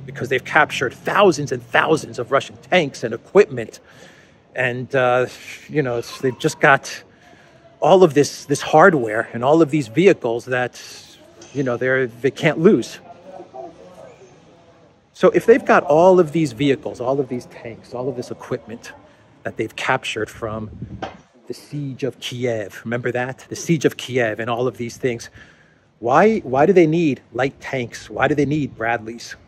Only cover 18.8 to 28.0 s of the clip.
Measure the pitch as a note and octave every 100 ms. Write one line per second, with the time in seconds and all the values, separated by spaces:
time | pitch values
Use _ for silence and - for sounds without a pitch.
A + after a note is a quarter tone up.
18.8 | - - - _ _ _ - - A2 -
19.8 | - C3 - - G#2+ - A2+ A2 G#2+ -
20.8 | - - - - _ _ _ - - D3
21.8 | C#3+ B2+ C3+ - - B2 B2 A2+ G2 -
22.8 | A2+ A#2+ B2 A#2+ B2 C3+ - - - E3
23.8 | C#3 - - B2+ A2+ G#2+ A2+ A#2 B2+ A2+
24.8 | A#2+ - C3+ A2+ - - - _ _ _
25.8 | _ _ A2+ C#3+ G#3 A3 - C3 D#3 F#3
26.8 | D#3+ D#3+ E3 B2 _ A#2 C3+ - - C3+
27.8 | A#2 -